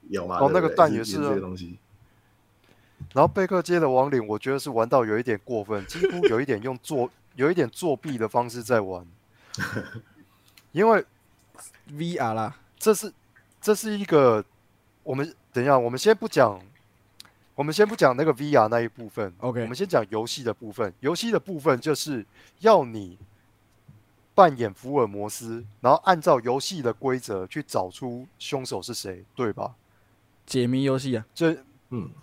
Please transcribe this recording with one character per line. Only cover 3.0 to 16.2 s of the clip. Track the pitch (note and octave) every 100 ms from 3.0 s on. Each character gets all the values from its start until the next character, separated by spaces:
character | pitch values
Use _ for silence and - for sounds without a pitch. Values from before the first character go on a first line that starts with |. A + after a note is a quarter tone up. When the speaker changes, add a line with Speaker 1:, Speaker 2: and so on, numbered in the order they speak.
| -
Speaker 2:
然 | C3+
后 | D#3+
贝 | - F#3
克 | F#3
街 | E3+ F3
的 | D#3
亡 | B2+ C#3
灵， | C3+ G#2+
我 | G#2+
觉 | -
得 | C#3
是 | C#3
玩 | A#2 A#2
到 | C3+
有 | A2+ G#2+
一 |
点 | B2+ G#2+
过 | - A#2
分， | G2+ G#2+ F#2+
几 | E3 F#3+
乎 | F3+ F3
有 | A2+
一 | C#3+
点 | A2
用 | A#2+ B2+
作-， | - D3 B2 _ _
<laughs> | -
有 | C#3
一 |
点 | F3 C3
作 | - F3+ C3+
弊 | D#3 B2+
的 | A2
方 | B2 A#2+
式 | A#2
在 | A2+ A#2+
玩。 | G2 F#2 F2 F2 _ _ _ - - - -
Speaker 1:
<laughs> | A#2 - _ _ _ _ _ _
Speaker 2:
因 | D#3 G#3+
为 | G#3+ - _ _ _ _ - - _ _
Speaker 3:
V | D3 E3+ F3
R | B2
啦。 | A2 G#2+ - _ _
Speaker 2:
这 | -
是， | G#3 G#3+ - _ _ _ _
这 | -
是 | G#3+ A3 G#3
一 | G3+
个， | D#3+ C3 A2 G2+ _ _ _ _ _
我 | - C3
们， | D3+ - _
等 | -
一 | B2+
下， | C3+
我 | A#2+
们 | B2+
先 | G#3
不 | A3